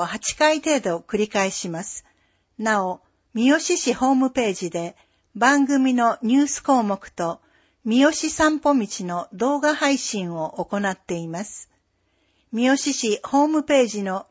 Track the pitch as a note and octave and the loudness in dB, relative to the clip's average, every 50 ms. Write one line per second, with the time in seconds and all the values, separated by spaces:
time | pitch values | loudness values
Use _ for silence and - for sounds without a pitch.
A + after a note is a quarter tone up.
0 | F3+ F3+ G#3+ - - - - - D4+ D4+ D#4 D4+ - D#4+ D4 C4 - F#3 E3+ E3+ | 0 -2 -6 -6 -8 -6 0 2 2 2 2 2 0 0 0 0 0 -2 -4 -4
1 | - - - G3+ G#3+ G#3 - G3+ F#3+ F#3+ - - - F3+ E3 E3 - - - - | -4 -4 -2 -2 -2 0 0 0 0 -2 -2 -6 -8 -8 -8 -8 -10 -12 -14 -16
2 | - _ _ _ _ _ _ _ _ _ _ - G#3+ A3 G#3+ G3+ F#3 F#3 F3+ - | -18 _ _ _ _ _ _ _ _ _ _ -4 -2 0 0 0 0 -2 -6 -8
3 | _ _ _ _ _ _ - A3 A#3+ C4+ D4+ D#4+ - - F4+ D#4 - C#4 A3+ - | _ _ _ _ _ _ -4 0 2 4 2 2 2 0 -2 0 0 -2 -2 0
4 | B3+ C4 C4+ B3+ C4 B3+ - C4 A#3 G3+ F#3 - F#3+ E3+ - E3+ E3+ E3+ - _ | 2 2 2 2 2 0 0 -2 -2 -2 -2 -4 -6 -6 -4 -6 -6 -8 -10 _
5 | _ _ _ _ _ _ - G3+ A#3+ C4 C#4+ C#4+ C#4 B3+ C#4+ C4+ C4 C4 B3 A#3+ | _ _ _ _ _ _ -4 0 2 4 4 4 4 2 2 2 4 4 4 4
6 | A#3 A3+ G3+ - A#3+ G#3+ B3+ C#4 D4 C#4 - - - C#4+ C4+ B3 A3 G3+ G3 G3 | 2 2 2 0 0 2 4 4 4 2 -2 -2 0 2 2 2 2 0 -2 -4
7 | - - - - E3+ E3 E3+ - _ _ _ _ _ _ _ _ - A3 A3+ B3+ | -6 -10 -8 -4 -4 -4 -4 -6 _ _ _ _ _ _ _ _ -4 0 4 4
8 | C#4 D#4 D#4+ - D#4+ D#4 - - D#4 D#4 D#4 C#4+ - D4 C#4+ B3 G3+ - - - | 4 4 2 0 -4 -4 0 2 2 2 2 2 2 2 2 2 0 -2 -6 -8
9 | F#3 F3 F3 F3 - - G3+ F3+ A#3 C#4 D4 C#4 D4 D4 D4+ D4+ D#4 C#4 C#4 B3 | -8 -6 -6 -6 -8 -8 -6 -2 0 0 0 0 0 0 0 2 2 0 0 0
10 | - - A3+ G3 F3+ F3 E3+ D#3+ D#3 D#3 - F3+ E3+ - G3+ G3+ G3+ G3 F#3 - | -2 -4 -6 -4 -4 -6 -6 -6 -6 -6 -6 -8 -6 -4 -4 -2 -2 -4 -4 -6
11 | _ - F3 E3+ E3 E3 E3 F3 G#3+ - - - - - _ _ _ _ _ _ | _ -8 -8 -6 -6 -8 -8 -10 -10 -12 -14 -18 -20 -20 _ _ _ _ _ _
12 | _ _ _ _ _ _ _ _ _ _ A3+ A3+ B3 C4 C#4 C4+ - D4 C4 - | _ _ _ _ _ _ _ _ _ _ -2 0 2 2 2 2 0 -2 -4 -2
13 | A#3+ A3 G#3 - - - C#4 C#4 D4 D#4 D#4 D4+ D4 - C#4+ C4+ B3 G#3 G#3 G#3 | -2 -2 -2 -2 -2 0 2 2 2 4 2 0 0 2 4 4 2 2 -2 -4
14 | G3 F#3+ F#3 G3 - _ | -4 -4 -6 -6 -6 _